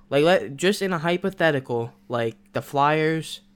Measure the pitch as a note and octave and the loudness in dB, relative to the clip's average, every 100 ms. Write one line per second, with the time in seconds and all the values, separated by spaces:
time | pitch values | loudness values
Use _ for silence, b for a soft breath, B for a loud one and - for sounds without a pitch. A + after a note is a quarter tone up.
0 | - C#3 D#3+ F#3 G2+ C#3 F3+ G#3 G3 E3+ | -4 2 4 2 0 -2 -2 0 -2 -2
1 | E3+ F3+ F#3+ F#3 D#3+ C#3 C3 A#2+ A#2 - | -2 -2 -2 0 2 2 -2 -4 -4 -10
2 | - A#2+ A#2 - _ B2 - C#3 C#3+ D#3 | -6 -2 -2 -6 _ -8 -4 2 2 4
3 | D#3 D#3+ D#3 - - | 2 0 -4 -14 -18